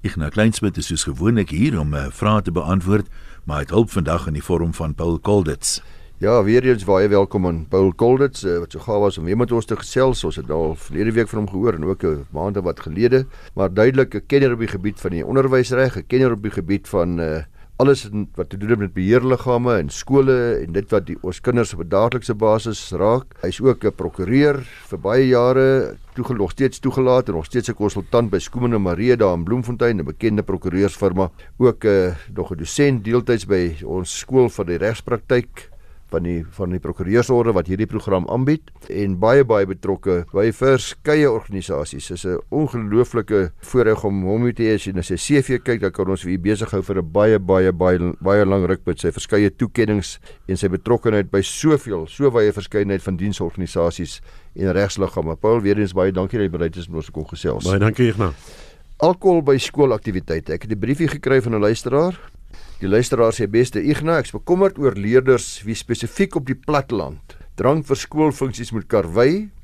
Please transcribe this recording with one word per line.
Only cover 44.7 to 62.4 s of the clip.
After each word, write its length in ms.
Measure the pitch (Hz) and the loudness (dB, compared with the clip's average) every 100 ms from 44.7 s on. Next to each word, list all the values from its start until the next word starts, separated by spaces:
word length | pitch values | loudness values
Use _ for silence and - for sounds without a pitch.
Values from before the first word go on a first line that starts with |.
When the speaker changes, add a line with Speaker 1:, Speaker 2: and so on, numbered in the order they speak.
Speaker 2:
As 100 | 104 | 0
jy 80 | 101 | -2
na 80 | 95 | -6
sy 140 | 85 90 | -4 -4
C 260 | - 143 | 2 2
V 160 | 131 123 | 2 -2
kyk, 180 | - 117 | -2 -2
dan 100 | 95 | -2
kan 180 | - 92 | -2 -2
ons 140 | 95 | -2
vir 100 | 90 | -2
u 60 | 92 | -2
besig 320 | 90 104 110 | 0 -2 -2
hou 120 | 101 | -4
vir 140 | 90 95 | -2 -4
'n 140 | 82 | 0
baie, 260 | 92 107 107 | 2 4 4
baie, 340 | 92 95 95 | 4 4 4
baie, 420 | 87 90 90 87 - | 2 2 2 0 -2
baie 240 | 92 104 98 | 2 4 4
lang 180 | 98 90 | 2 0
ruk 140 | 92 - | -2 -2
met 120 | 85 | -2
sy 80 | 87 | -4
verskeie 400 | - - 104 101 - | -4 -2 2 2 0
toekennings 600 | 120 - 110 104 - - - - - | -4 0 0 0 -4 -14 -20 -18 -8
en 80 | 92 | -2
sy 120 | 98 | -2
betrokkenheid 600 | 90 - 117 120 104 95 | -2 0 0 2 0 0
by 120 | 98 | -2
soveel, 640 | 98 - 156 147 - 92 80 | -2 -2 2 2 0 -8 -8
so 220 | - 139 | -2 0
wye 220 | 117 107 | 4 2
verskeidenheid 500 | 101 95 104 101 95 | 0 -4 -2 0 -2
van 140 | 98 90 | -4 -4
diensorganisasies 1040 | 101 95 87 - 87 92 85 - 82 - - - - - | -4 -4 -6 -6 -6 0 -2 -2 -10 -10 -18 -20 -18 -4
en 160 | 95 | 0
regsliggame. 640 | 87 101 - 92 - 80 82 | 0 0 0 -2 -2 -6 -2
Paul, 240 | 107 117 | 2 2
weer 180 | 101 101 | 2 2
eens 140 | 101 | 0
baie 180 | 90 92 | 0 0
dankie 260 | 92 95 120 | 0 -2 -2
dat 80 | 98 | -2
jy 40 | 80 | -2
bereid 180 | 82 85 | -4 -6
is 120 | 85 | -10
om 60 | |
ons 100 | 82 | -10
te 80 | 78 | -8
kom 140 | 78 76 | -10 -10
gesels. 380 | 82 87 52 | -6 -4 -2
Speaker 3:
Baie 140 | - 98 | 0 2
dankie, 300 | 104 107 120 | 2 2 0
Ignas. 260 | 101 95 69 - - - - - - | 2 -2 -2 -16 -20 -20 -20 -20 0
Speaker 2:
Alkohol 460 | 160 180 196 170 | 2 4 2 4
by 160 | 143 135 | 4 2
skoolaktiwiteite. 960 | - - 139 110 - 92 - 82 - | 0 2 2 2 -2 -4 -4 -6 -4
Ek 100 | 80 | -6
het 80 | 107 | -4
'n 60 | 104 | -4
briefie 300 | 113 143 160 | -2 0 -2
gekry 340 | 147 131 131 | -2 2 2
van 120 | 123 | 2
'n 60 | 110 | 2
luisteraar. 580 | 104 113 123 139 175 180 - - | 2 2 0 0 0 -4 -16 -20